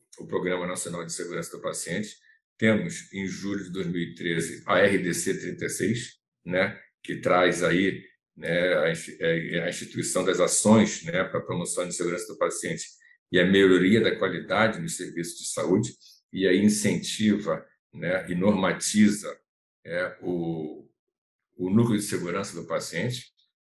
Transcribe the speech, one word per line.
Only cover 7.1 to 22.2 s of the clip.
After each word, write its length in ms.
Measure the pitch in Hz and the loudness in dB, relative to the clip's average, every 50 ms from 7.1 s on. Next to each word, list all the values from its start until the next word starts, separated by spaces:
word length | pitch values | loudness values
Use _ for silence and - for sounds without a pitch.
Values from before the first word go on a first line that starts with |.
| 80 | -10
traz 460 | 80 - 90 90 90 90 90 82 85 90 | -4 0 2 4 6 6 4 4 2 2
aí, 400 | 82 85 92 98 92 87 - - - _ _ _ _ _ | 2 2 4 2 2 0 -4 -12 -18 _ _ _ _ _
né, 420 | - 80 80 85 87 90 90 85 76 | -10 -6 -2 0 0 2 2 2 2
a 120 | 78 82 | 2 0
insti-, 260 | 82 - - - - - | -2 -4 -8 -12 -10 -4
é, 340 | 85 82 82 82 80 - 85 | 0 0 0 0 -2 -4 -4
é 80 | 85 85 | -4 -4
a 60 | 87 | -4
instituição 560 | 87 - - - - - 85 - - 92 90 | -6 -8 -10 -8 -8 -6 -4 -2 -2 0 0
das 140 | 95 87 87 | 0 2 2
ações, 640 | 90 - - - - 104 110 110 101 - - - - | 2 2 2 2 6 8 8 8 6 4 0 -6 -8
né, 200 | 82 85 92 92 | -4 -2 -2 -2
pra 180 | - - 82 | -2 -4 -6
promoção 460 | - - 90 87 85 - - 95 87 | -4 -4 -4 -4 -4 -4 -4 -4 -4
de 80 | 87 85 | -4 -4
segurança 320 | - 87 85 87 87 - | -2 -2 -2 -2 -4 -6
do 100 | - - | -10 -4
paciente 480 | - 87 85 82 - - 87 82 82 - - - _ _ _ _ _ _ _ | -2 -2 -2 -2 -4 -6 -6 -6 -8 -8 -12 -16 _ _ _ _ _ _ _
e 80 | 87 90 | 2 4
a 60 | 90 | 6
melhoria 560 | 95 98 98 98 92 92 87 92 95 110 113 | 6 8 8 8 8 8 6 6 6 6 6
da 140 | 110 92 - | 4 2 2
qualidade 640 | - 98 95 87 80 - - 92 104 110 110 - 87 | 0 -2 -2 -2 -4 -4 -2 2 2 2 2 0 -2
nos 180 | 82 82 - | -6 -8 -8
serviços 420 | - 90 73 78 85 85 - - - | -8 -8 -8 -8 -8 -8 -8 -10 -10
de 100 | - - | -10 -8
saúde, 440 | - 82 76 80 92 110 123 - - _ - - - _ _ _ | -6 -4 0 2 2 2 2 -2 -6 _ -20 -20 -20 _ _ _
e 140 | - 92 92 | -4 0 2
aí 140 | 90 92 101 | 4 4 6
incentiva, 1040 | 104 107 - - - 101 87 85 - - - - 110 104 95 - - 82 78 76 - _ _ _ _ _ - | 6 4 4 4 2 0 0 0 -2 -6 -4 2 2 2 2 2 0 -2 -4 -4 -6 _ _ _ _ _ -14
né, 360 | - 80 85 92 - 82 87 | -8 -4 -2 -2 -2 -2 -4
e 60 | 90 | -2
normatiza, 1000 | 87 92 107 104 95 95 87 85 - - - - 107 107 101 - - - 73 71 - _ _ _ _ _ _ _ _ _ | 2 2 2 2 4 2 0 -2 -2 -4 0 4 6 6 6 4 0 -6 -10 -12 -14 _ _ _ _ _ _ _ _ _
é, 320 | 82 82 90 92 90 - - | -8 -6 -4 -4 -6 -8 -8
o, 640 | - 90 90 87 85 82 82 80 78 76 76 76 - _ _ _ _ _ _ _ _ _ _ _ _ _ _ | -6 -4 -4 -2 -2 -4 -4 -6 -6 -8 -10 -14 -18 _ _ _ _ _ _ _ _ _ _ _ _ _ _
o 140 | - 90 92 | -4 -2 2
núcleo 280 | 92 117 117 113 104 | 4 4 4 4 2
de 60 | 101 - | 0 -2
segurança 500 | - 95 85 | -2 -4 -4